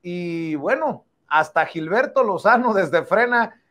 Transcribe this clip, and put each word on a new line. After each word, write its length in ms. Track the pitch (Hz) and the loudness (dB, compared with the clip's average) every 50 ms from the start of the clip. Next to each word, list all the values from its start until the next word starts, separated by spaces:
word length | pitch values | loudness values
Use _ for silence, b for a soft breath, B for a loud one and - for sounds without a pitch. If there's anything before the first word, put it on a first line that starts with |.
Y 540 | _ 175 175 175 175 175 165 165 165 160 156 | _ -10 -8 -8 -6 -6 -6 -6 -6 -6 -6
bueno, 500 | 147 139 180 247 302 320 285 190 - _ _ _ _ _ | -6 -2 -2 -2 -2 -2 -4 -6 -6 _ _ _ _ _
hasta 400 | _ 147 156 156 156 - 165 156 | _ 0 2 2 2 0 -2 -2
Gilberto 560 | - - 165 156 160 180 226 269 - - 269 247 | -2 -4 -8 -6 -2 0 0 0 0 0 0 0
Lozano 500 | 214 190 175 - 196 233 233 254 240 220 | 0 0 0 4 4 4 4 4 2 2
desde 300 | 190 185 147 147 170 147 | 0 0 2 0 -2 0
Frena 580 | - 180 208 240 240 240 240 226 - - _ _ _ | 2 0 0 2 2 2 0 0 -2 -6 _ _ _